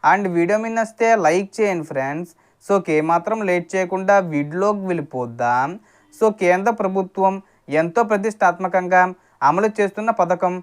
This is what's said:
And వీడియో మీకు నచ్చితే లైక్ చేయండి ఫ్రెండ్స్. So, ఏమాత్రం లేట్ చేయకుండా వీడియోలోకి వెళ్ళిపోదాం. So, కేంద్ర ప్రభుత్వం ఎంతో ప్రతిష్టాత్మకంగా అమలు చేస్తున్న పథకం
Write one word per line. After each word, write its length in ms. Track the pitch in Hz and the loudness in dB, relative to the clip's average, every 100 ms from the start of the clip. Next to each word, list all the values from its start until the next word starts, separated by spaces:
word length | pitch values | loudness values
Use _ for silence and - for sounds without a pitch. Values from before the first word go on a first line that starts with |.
| 180 | 4
And 140 | 190 196 170 | 2 2 0
వీడియో 220 | 170 214 | 0 0
మీకు 120 | 226 226 | -2 -4
నచ్చితే 280 | 220 - 226 226 156 | -4 0 2 4 4
లైక్ 220 | 175 196 - | 2 -2 -2
చేయండి 280 | 208 175 151 | -2 -2 -6
ఫ్రెండ్స్. 420 | 139 135 151 175 _ _ _ - | -6 -6 -8 -10 _ _ _ 0
So, 80 | 202 175 156 | 0 2 0
ఏమాత్రం 400 | 156 170 170 220 202 | 2 0 0 -2 0
లేట్ 180 | 180 170 | -2 -2
చేయకుండా 420 | 190 180 185 190 202 180 | -4 -2 -2 2 2 2
వీడియోలోకి 500 | 151 147 170 202 208 190 | -4 -4 -2 0 0 -2
వెళ్ళిపోదాం. 800 | 170 135 127 120 117 120 123 139 196 _ _ _ - | -4 -4 -8 -8 -4 0 0 -2 -6 _ _ _ 0
So, 100 | 220 214 | 0 2
కేంద్ర 320 | 180 180 202 220 | 2 2 0 -2
ప్రభుత్వం 520 | 196 190 185 - 190 196 _ _ - 147 | -2 -2 -4 0 0 0 _ _ -4 -2
ఎంతో 200 | 165 170 226 | 0 0 0
ప్రతిష్టాత్మకంగా 920 | 208 214 208 190 170 185 185 180 185 180 180 _ _ 135 | 0 -2 0 0 0 -2 -2 2 2 2 -2 _ _ 0
అమలు 220 | 165 214 214 | 2 0 0
చేస్తున్న 300 | 196 208 220 220 | -4 -2 -4 -2
పథకం 320 | 175 180 180 185 | 0 0 -2 -4